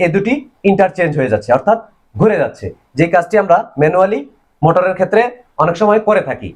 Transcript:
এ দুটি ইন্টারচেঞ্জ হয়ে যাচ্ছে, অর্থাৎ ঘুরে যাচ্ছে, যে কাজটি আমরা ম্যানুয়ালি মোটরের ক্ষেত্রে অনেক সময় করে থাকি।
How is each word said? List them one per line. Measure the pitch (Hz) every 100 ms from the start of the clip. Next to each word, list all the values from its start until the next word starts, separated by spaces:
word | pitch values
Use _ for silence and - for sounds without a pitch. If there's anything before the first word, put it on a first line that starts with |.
| 175
এ | 160
দুটি | 226 294 - _ 202
ইন্টারচেঞ্জ | 190 185 185 165 147
হয়ে | 127
যাচ্ছে, | 131 - 127
অর্থাৎ | 202 - - _ _ 107
ঘুরে | 214 180
যাচ্ছে, | 120 - 98 - _ 131
যে | 170
কাজটি | 175 170 208
আমরা | 190 180 - 139
ম্যানুয়ালি | 156 180 190 247 - _ _ _
মোটরের | 156 180 185 185
ক্ষেত্রে | 185 214 240 - _ -
অনেক | 160 170
সময় | 208 214 208
করে | 190 131
থাকি। | 120 95